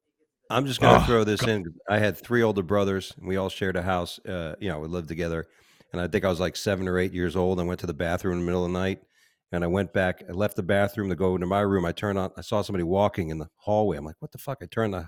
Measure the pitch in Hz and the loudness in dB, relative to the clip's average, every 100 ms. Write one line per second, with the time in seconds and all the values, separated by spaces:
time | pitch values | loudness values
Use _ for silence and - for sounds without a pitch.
0 | _ _ _ _ - 113 139 123 - 120 | _ _ _ _ -4 -2 0 4 6 8
1 | - 117 107 101 - 107 85 78 - 104 | 6 4 4 2 0 -2 -4 -8 0 2
2 | 104 92 - 120 113 101 85 101 98 95 | 2 0 0 2 4 2 2 2 2 0
3 | - - 90 95 95 - 95 90 90 92 | -4 -10 -4 -2 -2 -2 -2 0 0 0
4 | 87 - - 90 80 - 98 78 78 87 | -2 -8 -8 -6 -6 -6 -6 -4 -6 -6
5 | 78 82 85 82 - _ _ _ _ 87 | -6 -4 -4 -4 -6 _ _ _ _ -4
6 | 87 101 95 85 87 - 107 95 92 90 | -2 2 2 2 -2 -2 -2 0 0 0
7 | 95 90 87 90 90 92 87 90 85 73 | 0 0 0 2 2 2 0 -4 -6 -4
8 | 85 90 98 87 87 90 87 90 95 95 | -2 -2 0 -2 0 0 0 0 -2 -2
9 | _ _ _ _ _ 87 85 95 92 101 | _ _ _ _ _ -2 0 0 0 0
10 | 92 87 98 90 104 - 92 101 101 - | 0 -2 -8 -2 -2 -2 0 2 2 0
11 | 98 87 92 92 90 101 101 98 85 85 | -4 0 0 0 0 0 2 2 0 -2
12 | 104 98 95 - - 107 98 98 85 95 | -2 -2 -4 -8 -4 -4 -2 -2 0 2
13 | 101 - 82 78 78 _ - 107 107 73 | 2 2 -4 -6 -10 _ -2 2 2 -2
14 | 76 - 156 - - 131 87 - 110 95 | -8 -12 -16 -14 -12 -12 -8 -4 -2 -4